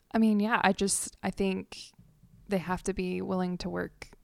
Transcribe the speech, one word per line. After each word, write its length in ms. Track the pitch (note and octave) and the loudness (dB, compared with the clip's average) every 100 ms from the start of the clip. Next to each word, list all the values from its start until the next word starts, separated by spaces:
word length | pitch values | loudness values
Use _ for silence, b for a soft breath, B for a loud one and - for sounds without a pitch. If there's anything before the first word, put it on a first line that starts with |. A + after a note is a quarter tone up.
| _ | _
I 60 | - | 2
mean, 220 | A3 G#3 | 4 4
yeah, 200 | G#3 A#3 | 2 4
I 100 | F#3+ | 4
just, 420 | G3 G3 - - - | 2 0 -2 -4 -6
I 80 | G3 | -6
think 480 | - G3 F#3+ G3 - - _ - - - - - | -2 0 -2 -6 -14 -18 _ -20 -20 -20 -16 -4
they 100 | G3 | -2
have 260 | D#3+ F#3 | -2 -4
to 100 | - | -2
be 280 | F#3+ F3+ F#3 | -2 -2 -2
willing 360 | G3 F#3 F3+ F3+ | -2 -2 -2 -4
to 100 | F3 | -4
work 380 | F3 F3+ - - - | -4 -6 -8 -20 -20